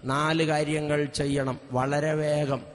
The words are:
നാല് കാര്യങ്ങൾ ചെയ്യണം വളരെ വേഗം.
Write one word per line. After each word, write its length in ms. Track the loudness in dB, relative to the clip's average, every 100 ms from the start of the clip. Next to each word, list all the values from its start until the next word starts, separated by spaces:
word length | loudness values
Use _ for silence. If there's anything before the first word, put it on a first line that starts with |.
| 0
നാല് 380 | 0 2 2
കാര്യങ്ങൾ 600 | 2 2 0 0 0 0 0
ചെയ്യണം 540 | -2 0 0 0 -4 -4
വളരെ 420 | -2 0 0 0
വേഗം. 480 | 0 0 0 0 -2 -6